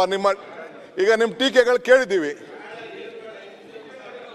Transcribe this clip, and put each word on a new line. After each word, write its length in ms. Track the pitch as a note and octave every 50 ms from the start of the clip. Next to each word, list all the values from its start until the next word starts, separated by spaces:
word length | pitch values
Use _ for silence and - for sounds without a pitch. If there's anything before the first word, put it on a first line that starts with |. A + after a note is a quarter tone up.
| F#3
ನಿಮ್ಮ, 200 | F3+ F#3+ G3 G3 G3+ G3 G3+ - - - - - - - - - - - - F#3+
ಈಗ 100 | G#3 A3+
ನಿಮ್ 220 | G#3+ A3+ A3+ F3
ಟೀಕೆಗಳು 440 | D#3 C4 C4 G3+ B3+ A#3+ A#3 B3 A#3+
ಕೇಳಿದ್ದೀವಿ, 580 | B3 A#3+ B3+ C4+ B3+ F#3 G3 F3+ D3+ C#3+ C#3+ - - - - - - - - - - - - - - - - - - - - - - - - - - - - - - - - - - - - - - - -